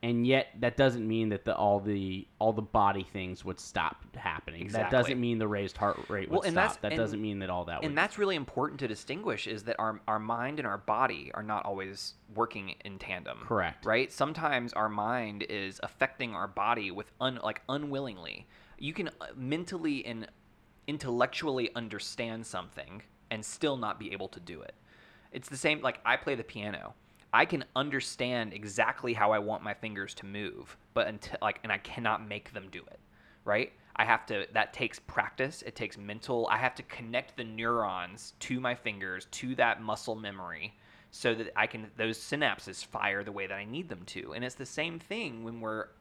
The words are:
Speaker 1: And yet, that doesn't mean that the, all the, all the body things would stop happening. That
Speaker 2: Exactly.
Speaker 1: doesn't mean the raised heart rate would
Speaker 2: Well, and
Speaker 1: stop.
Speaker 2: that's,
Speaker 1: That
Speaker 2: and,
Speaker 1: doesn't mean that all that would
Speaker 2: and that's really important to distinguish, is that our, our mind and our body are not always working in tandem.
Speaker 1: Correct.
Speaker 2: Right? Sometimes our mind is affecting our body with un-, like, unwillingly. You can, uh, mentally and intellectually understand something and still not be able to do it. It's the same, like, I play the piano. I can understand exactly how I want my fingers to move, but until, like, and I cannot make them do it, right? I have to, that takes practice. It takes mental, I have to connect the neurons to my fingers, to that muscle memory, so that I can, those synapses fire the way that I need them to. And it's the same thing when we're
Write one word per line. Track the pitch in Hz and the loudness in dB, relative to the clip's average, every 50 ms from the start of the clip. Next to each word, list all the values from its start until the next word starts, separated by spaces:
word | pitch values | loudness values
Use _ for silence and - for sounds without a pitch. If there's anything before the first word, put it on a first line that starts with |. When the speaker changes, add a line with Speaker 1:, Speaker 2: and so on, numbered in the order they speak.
Speaker 1:
And | - 120 120 120 117 123 | 2 2 4 4 6 6
yet, | 131 135 - - - 101 | 6 6 4 0 -4 0
that | 120 120 120 | 0 0 6
doesn't | - 139 131 120 120 110 110 | 8 6 6 8 4 0 2
mean | 110 113 113 110 | 2 4 4 2
that | 104 98 - | 2 0 0
the, | 113 101 | 0 0
all | - 92 101 101 101 | 4 6 6 6 6
the, | 98 104 104 101 98 95 92 95 95 - - _ | 4 2 0 0 0 -2 -2 -4 -6 -10 -4 _
all | 107 110 | 4 4
the | 110 107 | 4 4
body | 107 101 - 113 104 101 98 98 95 | 0 4 6 6 6 6 6 2 -2
things | - - - 95 92 92 - - | -4 -6 -6 -4 -4 -6 -6 -6
would | 85 - - | -8 -8 -6
stop | - - - 101 82 80 - - - - - - | -8 -4 0 2 2 2 0 -4 -18 -16 -16 -4
happening. | - - 78 78 - - 80 80 90 104 | -4 -2 -2 -2 -6 -10 -8 -8 -6 -2
That | 104 110 110 - | 0 0 2 6
Speaker 2:
Exactly. | 127 127 | 6 6
Speaker 1:
doesn't | 123 117 135 123 | 6 4 2 2
mean | 120 120 117 110 | 2 2 2 2
the | 110 107 | 2 2
raised | 104 101 101 92 - - | 2 0 0 -2 -2 0
heart | 101 101 - - - - | 2 2 2 0 -2 -4
rate | 104 101 95 - | -2 -2 -2 2
would | - 196 | 2 2
Speaker 2:
Well, | |
and | - 196 | 2 4
Speaker 1:
stop. | 165 180 190 - | 4 4 4 2
Speaker 2:
that's, | - - | 2 0
Speaker 1:
That | - 104 | -2 0
Speaker 2:
and, | 107 113 | 2 2
Speaker 1:
doesn't | 113 107 107 104 | 0 0 0 -2
mean | 107 107 101 98 | -2 -2 -2 -2
that | 98 92 | -2 -2
all | 90 90 87 | -2 -2 -2
that | 82 82 76 | -2 -4 -2
would | - 156 | -2 0
Speaker 2:
and | 143 151 | 2 2
that's | 175 208 - - | 2 2 2 0
really | 208 196 190 | 2 2 2
important | 160 135 - - - 135 151 143 135 | 0 -2 -4 -2 -2 -2 -2 -2 -4
to | 135 120 | -4 -4
distinguish, | 110 - - - 131 180 214 220 117 104 - - | -4 -4 -6 -6 -6 -4 -2 -2 -2 -2 -2 -4
is | 110 107 104 | -6 -6 -2
that | 113 117 - | -2 -2 0
our, | 110 110 107 101 - - | 0 0 -2 -2 0 2
our | 107 107 | 2 2
mind | 110 110 117 117 120 131 147 151 | 2 0 0 0 0 -2 -2 -2
and | 135 113 | -2 0
our | 98 101 | -2 -2
body | - - 107 113 131 127 101 76 69 65 - | 2 2 4 4 6 4 2 0 -6 -8 -8
are | - 107 | -6 -2
not | 107 107 101 - | 0 -2 0 0
always | 101 98 95 95 95 98 98 - - - - _ - 107 | 0 -2 -2 -4 -6 -6 -8 -10 -10 -10 -14 _ -10 0
working | 107 117 117 - 107 98 95 - - - | 0 0 0 0 -8 -8 -8 -10 -10 -10
in | 104 98 95 | -12 -10 -10
tandem. | - - 95 90 82 - 62 55 57 | -6 -6 -6 -6 -4 -8 -8 -8 -4
Speaker 1:
Correct. | - 117 104 92 82 82 - - | 0 2 2 2 2 0 -2 0
Speaker 2:
Right? | - 110 117 135 - | 4 4 4 4 2
Sometimes | - - 151 147 156 160 160 151 143 127 120 120 - | 2 0 0 0 0 0 0 2 2 2 0 0 0
our | - 107 107 | 2 2 2
mind | 104 104 104 110 120 127 117 107 104 101 104 | 2 0 0 2 2 0 0 -2 -4 -6 -6
is | - - 104 98 95 95 - - | -4 -2 -4 -4 -4 -6 -6 -8
affecting | - - - 131 131 - - 131 120 110 | -8 0 0 0 0 2 -4 -6 -4 -2
our | 87 95 101 | -4 -4 -4
body | 95 - 101 107 120 117 104 98 | 0 2 4 4 4 2 0 -4
with | 90 98 - - - - | -4 -6 -8 -10 -6 -2
un-, | 127 131 127 120 | -2 -2 -2 0
like, | - - 127 - - - | -4 -4 -4 -4 -4 -4
unwillingly. | 131 143 151 143 139 135 139 127 104 90 85 73 52 50 - - - - - - - - | -4 -4 -2 -2 -4 -4 -4 -4 -8 -10 -10 -10 -12 -12 -14 -18 -20 -20 -20 -20 -16 -8
You | - 143 | -8 -6
can, | 165 - 185 151 | -4 -4 -6 -6
uh, | - - - 62 - - | -6 -8 -12 -12 -10 -8
mentally | 131 127 143 165 180 175 190 175 160 160 143 131 - | -2 -2 0 -2 -2 -4 -6 -2 -2 0 -2 -2 -2
and | 117 117 113 110 - - - _ _ - _ _ _ _ _ - | -6 -6 -6 -8 -10 -14 -20 _ _ -20 _ _ _ _ _ -8
intellectually | - 147 147 - 131 120 120 123 131 - - 165 156 135 127 120 - - | -6 -6 -4 -2 0 4 4 4 4 4 -2 0 0 2 2 0 0 -2
understand | 120 117 110 101 101 - - - - 120 117 113 113 113 | -4 -6 -6 -6 -8 -8 -8 -4 -4 -4 -4 -4 -6 -8
something | - - 92 90 92 - - 69 67 90 107 - - - _ - - | -6 -6 -6 -8 -8 -10 -14 -12 -12 -12 -16 -16 -18 -20 _ -8 -8
and | 113 110 107 | -6 -6 -6
still | - - - - 151 139 127 | -8 -6 0 0 0 2 2
not | 113 107 - - | -2 -4 -4 -4
be | 107 101 | -6 -8
able | 95 98 95 95 | -6 -6 -6 -8
to | - - | -10 -12
do | 87 85 87 78 - | -12 -12 -12 -12 -12
it. | - - - - - - - - - - - - - | -14 -16 -18 -20 -20 -20 -20 -20 -20 -20 -20 -20 -12
It's | - - - - | -12 -10 -10 -8
the | 139 | -10
same, | 131 - 156 151 151 | 0 2 2 2 4
like, | - 131 117 - - | 2 0 0 2 4
I | 113 123 135 | 4 4 4
play | - - 139 | 4 0 -2
the | 120 113 | -2 -2
piano. | - - 110 104 107 101 76 - - - _ _ _ - - - - - | -8 -8 -6 -4 -4 -4 -6 -8 -10 -14 _ _ _ -20 -20 -8 4 6
I | 117 147 | 6 8
can | 165 175 - - - _ | 8 4 -4 -4 -2 _
understand | 127 139 147 139 135 127 - - - 131 123 127 120 113 107 90 | 0 0 2 0 -2 -2 -2 -4 -2 -2 0 0 0 -2 -2 -4
exactly | 104 104 104 98 - 110 113 131 - - 123 | -8 -8 -6 2 2 4 4 2 0 0 0
how | 117 107 107 104 | 2 6 6 6
I | 110 107 | 6 6
want | 101 104 107 92 87 | 4 2 -2 -2 -2
my | 104 101 | -4 -6
fingers | - - 110 107 98 98 98 - | -4 -6 -6 -4 -4 -6 -6 -8
to | - - 98 | -10 -10 -8
move, | 98 104 104 90 - - 65 - - - - _ _ | -6 -4 -4 -4 -6 -8 -12 -14 -18 -20 -20 _ _
but | - 110 - | 2 2 2
until, | 110 104 - - - - | 0 -6 -8 -8 -4 0
like, | - 107 101 - - | 0 0 0 0 -2
and | 110 | -2
I | 101 98 | -2 -2
cannot | - - - - 117 110 107 104 110 104 | -2 -6 -8 0 2 2 2 2 0 -4
make | 104 104 - - - | -6 -8 -8 -8 -10
them | 107 95 95 | -10 -10 -8
do | 90 87 - - | -12 -12 -14 -14
it, | - - - _ _ - - - - - _ | -20 -20 -20 _ _ -20 -20 -20 -20 -10 _
right? | - 104 107 127 - - - - - - | 2 4 4 4 0 -4 -18 -20 -16 0
I | - - | 2 6
have | 110 117 113 - - | 6 6 4 4 0
to, | 113 101 95 - 104 | -2 -2 -2 0 2
that | 110 110 - | 2 2 2
takes | - - 131 110 - - | 0 -2 -2 -2 -2 -6
practice. | - - - - 107 - - - 131 135 131 - - | -16 -2 0 0 0 0 2 0 0 0 0 -6 -10
It | - - | -10 -6
takes | - 110 104 - - | -6 -6 -6 -6 -10
mental, | 101 101 107 113 - - 127 117 113 - | -10 -10 -10 -10 -4 0 0 2 4 4
I | 104 113 | 4 4
have | 127 127 - | 4 2 2
to | - 135 | 0 -12
connect | - - - 127 113 117 123 139 - - | -12 -12 -12 -10 -2 -2 -2 -2 -2 -8
the | - 123 | -8 -8
neurons | 113 110 110 113 117 120 117 110 101 92 92 90 87 92 - - - - _ | -8 -4 0 2 2 4 4 2 2 0 -2 -4 -6 -8 -12 -14 -16 -12 _
to | - - 127 127 | -4 -2 -2 0
my | 127 123 123 | 0 0 -2
fingers, | 120 - 117 104 98 95 95 92 92 - - | 0 -2 -6 -4 -4 -4 -6 -6 -6 -8 -10
to | - - - 127 131 | -10 -8 -4 -4 2
that | 131 123 117 107 - | 4 4 4 4 2
muscle | 113 107 107 - - - 113 | 0 -4 -4 -4 -2 -6 -6
memory, | 110 110 101 98 95 92 87 82 78 80 107 - _ - - - - - _ | -4 -4 -8 -8 -6 -8 -8 -8 -8 -8 -10 -12 _ -20 -20 -20 -20 -20 _
so | - - - 127 113 | -16 0 2 2 2
that | 110 113 - - | 2 -2 -4 2
I | - 107 | 0 0
can, | 113 - 117 110 107 - - | 0 0 -8 -10 -12 -4 -2
those | 110 110 113 - | 0 0 0 -2
synapses | - - - 143 151 123 98 - - - 95 - - | -4 -4 -2 2 2 2 0 0 -6 -12 -10 -10 -10
fire | - - - 98 101 98 98 101 | -8 -4 0 0 0 0 0 -2
the | 107 | -4
way | 101 101 98 95 | -6 -6 -6 -4
that | 98 98 | -6 -6
I | 101 | -6
need | 107 117 151 190 165 | -6 -6 -8 -6 -8
them | 123 87 90 - | -10 -12 -12 -10
to. | - 95 - - 73 | -10 -10 -8 -8 -6
And | - 123 | -6 -6
it's | 127 - | -6 -6
the | - 139 123 | -8 -10 -8
same | - - 156 170 170 165 | -4 -4 -4 -4 -4 -8
thing | 165 - 196 226 226 156 120 113 113 | -8 -8 -6 -6 -6 -6 -6 -8 -8
when | 113 117 113 | -10 -8 -6
we're | 113 110 110 110 - - - _ | -4 -4 -2 -4 -4 -6 -10 _